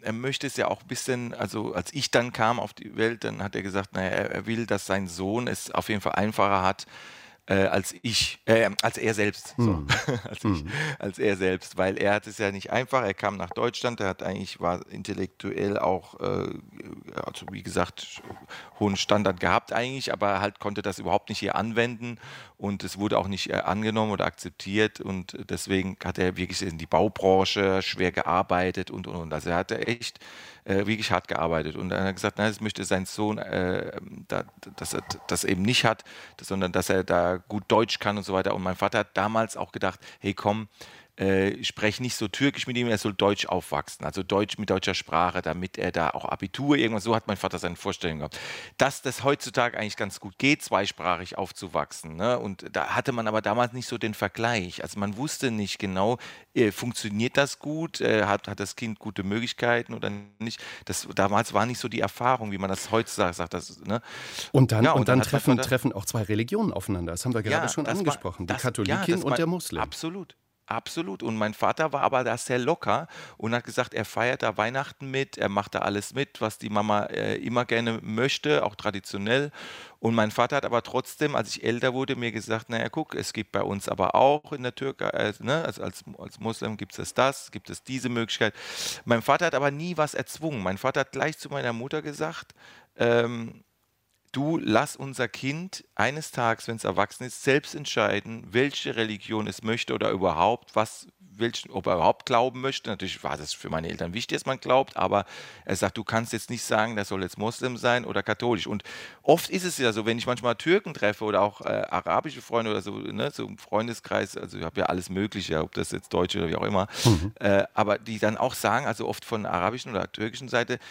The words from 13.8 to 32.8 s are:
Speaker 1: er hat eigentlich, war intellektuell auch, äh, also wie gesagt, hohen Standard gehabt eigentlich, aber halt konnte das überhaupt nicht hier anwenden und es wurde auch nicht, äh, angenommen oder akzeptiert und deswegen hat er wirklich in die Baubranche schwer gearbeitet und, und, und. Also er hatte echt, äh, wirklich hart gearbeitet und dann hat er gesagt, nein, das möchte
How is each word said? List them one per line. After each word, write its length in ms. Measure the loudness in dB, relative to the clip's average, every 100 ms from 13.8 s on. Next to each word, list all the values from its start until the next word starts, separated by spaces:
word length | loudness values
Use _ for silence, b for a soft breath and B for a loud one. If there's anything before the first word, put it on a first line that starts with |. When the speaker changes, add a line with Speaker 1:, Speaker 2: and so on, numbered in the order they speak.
| -4 0
Speaker 1:
er 80 | -2
hat 140 | -2
eigentlich, 360 | -4 -4 -6 -4
war 260 | -2 -2 -4
intellektuell 880 | -10 -8 -4 -6 -6 -6 -2 0 2
auch, 420 | 2 0 -4 -6
äh, 340 | -2 -2 -2 -6 -12 -16 -14 -14 -12 -8 -8
also 200 | -8 -10
wie 120 | -10
gesagt, 580 | -4 0 0 -4 -14 -14 -16 -16 -14 B B 0
hohen 160 | 2 2
Standard 440 | 4 4 4 2
gehabt 340 | 2 2 2
eigentlich, 400 | -2 -2 -4 -4
aber 260 | 0 2 4
halt 180 | 2 0
konnte 220 | -4 -2
das 180 | -2 -2
überhaupt 300 | 0 0 0
nicht 100 | -4
hier 160 | -2 0
anwenden 640 | 0 2 0 0 -10 -10 B B B _
und 260 | -4 -4
es 140 | -6 -2
wurde 200 | 2 4
auch 100 | 2
nicht, 220 | -2 0
äh, 60 | 0
angenommen 560 | 0 0 2 2 0
oder 140 | 2 0
akzeptiert 720 | -2 -12 -10 -2 2 2 2
und 340 | -6 -6 -8 -12 -6
deswegen 480 | -6 0 0 0 -4
hat 140 | -6 0
er 200 | 0 0
wirklich 240 | -4 -4
in 160 | -4 -6
die 80 | 0
Baubranche 920 | 4 4 4 6 6 6 4 4 2
schwer 300 | 0 0 0
gearbeitet 800 | 0 2 2 2 2 2 -2 -6
und, 160 | -8 -8
und, 80 | -8
und. 180 | -6
Also 160 | -4 0
er 80 | 0
hatte 300 | 0 -2 -2
echt, 320 | -2 -6 -10 B B B B
äh, 220 | -2 0 2
wirklich 260 | 0 2
hart 160 | 0 0
gearbeitet 480 | -2 2 2 0 -4
und 140 | -2
dann 100 | 0
hat 40 | 0
er 60 |
gesagt, 240 | 0 -2 2
nein, 120 | 0
das 120 | 0
möchte 220 | -4 -4